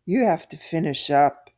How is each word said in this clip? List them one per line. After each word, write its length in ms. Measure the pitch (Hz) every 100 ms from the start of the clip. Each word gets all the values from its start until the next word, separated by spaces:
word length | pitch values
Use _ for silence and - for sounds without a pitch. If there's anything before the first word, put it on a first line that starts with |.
| -
you 180 | 202
have 240 | 226 160 -
to 80 | 156
finish 540 | - 165 160 135 -
up 400 | 143 143 - -